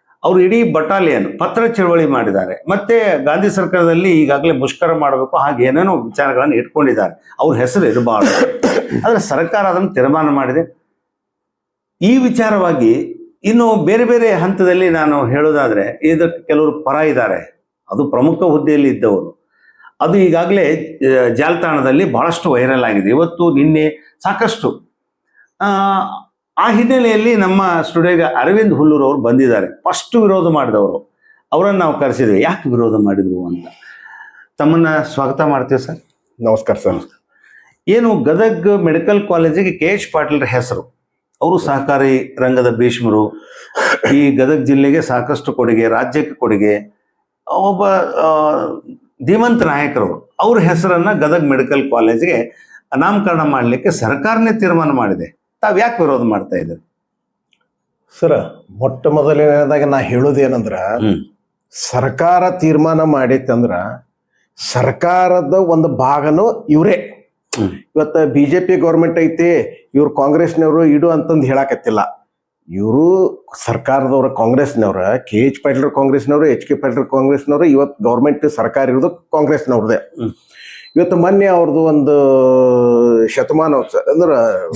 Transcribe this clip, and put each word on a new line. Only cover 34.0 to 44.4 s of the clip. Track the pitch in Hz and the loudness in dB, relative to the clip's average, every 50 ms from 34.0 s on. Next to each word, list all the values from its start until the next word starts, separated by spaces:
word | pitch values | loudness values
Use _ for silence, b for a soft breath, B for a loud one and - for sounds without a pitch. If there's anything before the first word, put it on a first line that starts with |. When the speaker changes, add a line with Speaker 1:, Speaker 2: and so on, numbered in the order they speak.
| B B B B B B B B B B _ - | B B B B B B B B B B _ -2
Speaker 1:
ತಮ್ಮನ್ನ | 147 151 160 165 165 160 156 151 | 0 2 2 2 2 2 0 -2
ಸ್ವಾಗತ | 151 - - - 135 131 131 - | -4 -4 -4 -4 -4 -2 -2 -2
ಮಾಡ್ತೀವಿ | 156 151 143 131 123 - 135 127 - | -2 0 0 -2 -2 -2 -2 -2 -2
ಸರ್. | - 165 - - _ _ _ _ _ _ - | -6 -12 -14 -16 _ _ _ _ _ _ -6
Speaker 2:
ನಮಸ್ಕಾರ | 113 113 110 110 - - 104 - - | -2 0 0 0 0 -4 -4 -2 -2
ಸರ್. | 101 87 - - - _ _ _ b b b b b b b b b b b _ - | -4 -4 -4 -8 -12 _ _ _ b b b b b b b b b b b _ 0
Speaker 1:
ಏನು | 196 233 240 233 214 165 120 | 0 2 2 2 0 0 0
ಗದಗ | 143 156 175 220 226 214 170 165 202 | 0 0 2 2 0 0 0 0 0
ಮೆಡಿಕಲ್ | 202 196 175 165 156 170 170 196 208 202 202 196 | 2 2 2 0 0 0 0 0 0 0 0 0
ಕಾಲೇಜಿಗೆ | 180 170 165 160 151 180 202 185 | 0 0 0 0 0 0 -2 -2
ಕೆ | - - 151 | -2 -2 -2
ಎಚ್ | 170 202 202 - - | -2 -2 -2 -4 -4
ಪಾಟೀಲ್ರ | - 160 151 - 147 143 131 | -4 -4 -2 -2 -2 -2 -2
ಹೆಸರು, | 101 113 127 120 - 123 - - - _ _ _ _ _ _ _ _ _ - | -2 -2 -4 -4 -4 -6 -8 -10 -12 _ _ _ _ _ _ _ _ _ -4
ಅವರು | - 165 180 170 | -2 0 0 0
ಸಹಕಾರಿ | - 147 139 135 135 - 143 135 139 135 131 131 - - - - | -2 -2 -4 -2 -2 -2 0 0 2 2 0 0 -2 -6 -6 -4
ರಂಗದ | 127 127 127 127 123 123 117 | -2 0 2 2 2 0 2
ಭೀಷ್ಮರು, | 113 123 123 120 120 120 113 107 107 107 107 B B B B B B B B B B B B - - - - 139 | 2 0 0 0 -2 -2 0 2 2 0 -2 B B B B B B B B B B B B -2 -2 0 0 2
ಈ | 143 143 139 135 | 2 2 2 2
ಗದಗ | 139 | 2